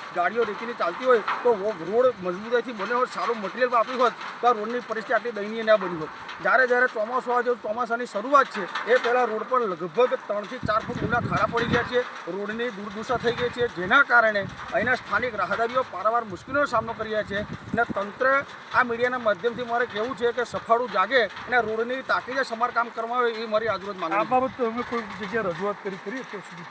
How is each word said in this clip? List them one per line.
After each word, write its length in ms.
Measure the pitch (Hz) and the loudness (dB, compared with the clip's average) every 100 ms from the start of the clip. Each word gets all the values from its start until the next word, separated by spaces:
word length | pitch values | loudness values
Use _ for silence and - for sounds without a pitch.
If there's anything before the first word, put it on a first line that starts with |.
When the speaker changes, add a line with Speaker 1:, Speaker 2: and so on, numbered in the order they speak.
| - 180 | -6 -2
Speaker 1:
ગાડીઓ 280 | 175 226 | 0 2
રેતીની 280 | 214 202 233 | 0 -2 -8
ચાલતી 320 | 233 175 175 | -2 -2 0
હોય 140 | 254 233 | 4 4
તો 340 | - - 240 | 4 2 4
રો-, 400 | 208 208 185 170 | 4 0 -4 0
રોડ 220 | 226 254 208 | 4 4 2
મજબૂતાઈથી 500 | 180 180 226 240 240 | -4 -4 0 0 0
બન્યો 260 | 214 202 247 | -4 -2 0
હોત, 100 | 247 | 0
સારું 320 | 185 196 233 | 0 -2 -2
મટીરિયલ 280 | 190 202 254 | -4 0 2
વાપર્યું 320 | 240 220 254 | 4 2 2
હોત 120 | 233 - - - | 2 2 -8 0
તો 80 | 240 | 2
આ 40 | |
રોડની 280 | 220 214 247 | 2 0 -4
પરિસ્થિતિ 320 | - 220 214 | -4 -6 0
આટલી 180 | 226 233 | 0 0
દયનીય 300 | 208 208 226 | -4 -4 -2
ના 140 | 220 214 | 4 4
બની 200 | 185 170 | 4 -4
હોત. 120 | 151 - - - | -8 -10 -14 -4
જ્યારે 240 | 170 226 247 | 2 4 6
જ્યારે 200 | 247 254 | 4 2
ચોમાસું 480 | 226 220 254 240 | 0 -2 -2 0
આવે 80 | 240 | 2
છે, 200 | 240 233 | 2 -2
ચોમાસાની 440 | 214 226 233 233 247 | -4 -4 -2 -2 -4
શરૂઆત 400 | 202 247 285 247 | -4 4 4 4
છે 440 | 208 170 - 196 | 0 -6 -4 2
એ 60 | 247 | 4
પહેલાં 300 | 240 247 233 | 4 2 2
રોડ 160 | 214 | -2
પર 180 | 214 254 | 0 0
લગભગ 540 | 220 165 175 214 247 254 - | 0 -2 -2 2 2 2 -2
ત્રણથી 320 | 208 190 247 | -4 -6 -6
ચાર 240 | - 214 | -2 0
ફૂટ 200 | - - | -2 -4
ઊંડા 180 | - 175 | 0 0
ખાડા 260 | - 175 220 | 0 0 2
પડી 180 | 233 | 0
ગયા 180 | 233 240 | 2 2
છે, 180 | 240 247 247 - 170 | 2 0 -2 -6 -8
રોડની 360 | 190 202 226 240 | -6 -6 -4 -4
દુર્દશા 480 | 196 208 202 220 233 | -6 -10 -8 -2 0
થઈ 160 | 233 | 0
ગઈ 160 | 233 240 | 0 -2
છે, 180 | 240 233 | 0 -2
જેના 360 | 175 180 269 | -2 4 6
કારણે 440 | 277 240 220 202 196 - - | 8 6 6 2 -2 -8 -4
અહીંના 200 | 170 226 | -2 0
સ્થાનિક 400 | 247 - 202 247 | 0 0 -2 -2
રાહદારીઓ 480 | 208 180 202 233 254 247 | -2 -2 0 0 0 -2
પારાવાર 340 | 175 208 233 | -2 0 0
મુશ્કેલીનો 420 | 220 175 - 277 285 | -2 -8 -4 -2 0
સામનો 260 | 226 226 | 0 -2
કરી 180 | 214 220 | -4 -4
રહ્યા 120 | 214 | -2
છે 160 | 196 196 | -2 -4
અને 440 | 208 - - 220 240 | -6 -10 -2 0 0
તંત્ર 500 | 202 202 - 523 269 - - - | -2 -6 0 2 2 0 -10 0
આ 80 | 226 | 2
મીડિયાના 360 | 254 233 247 254 | 2 2 0 2
માધ્યમથી 440 | 226 185 233 226 | 0 0 -2 -4
મારે 240 | 233 233 247 | -2 -2 0
કહેવું 300 | 208 240 202 | -2 -4 0
છે 160 | 240 | 0
કે 120 | 233 | 0
સફાળું 480 | 226 196 - 233 247 | -2 -4 2 2 2
જાગે 320 | 190 202 262 | 0 4 4
અને 360 | 196 - - 247 | 2 -2 0 2
રોડની 420 | 214 220 233 262 | 2 0 -2 -2
તાકીદે 400 | - 185 233 269 | 0 -2 0 -2
સમારકામ 460 | 262 226 240 233 233 | -2 0 0 0 -2
કરવામાં 300 | 226 226 247 | -4 -2 2
આવે 100 | 240 | 2
એવી 160 | 220 226 | 0 -2
મારી 200 | 214 220 | 0 0
આજરોજ 300 | 190 190 185 | -2 -4 -6
માંગણી 240 | 165 202 | 0 0
Speaker 2:
આ 40 | |
Speaker 1:
છે. 40 | 220 | 2
Speaker 2:
બાબત 220 | 254 262 - | 2 2 0
તમે 240 | 226 233 240 | -2 -2 -4
કોઈ 120 | 233 208 196 | -4 -6 -8
જગ્યાએ 240 | 202 226 | -4 -2
રજૂઆત 320 | 196 165 202 196 | -2 -2 -4 -4
કરી 120 | 202 185 | -6 -8
ખરી 220 | 202 262 | -8 -8
અત્યાર 240 | - 202 | -8 -12
સુધી? 220 | - 175 170 | -12 -14 -16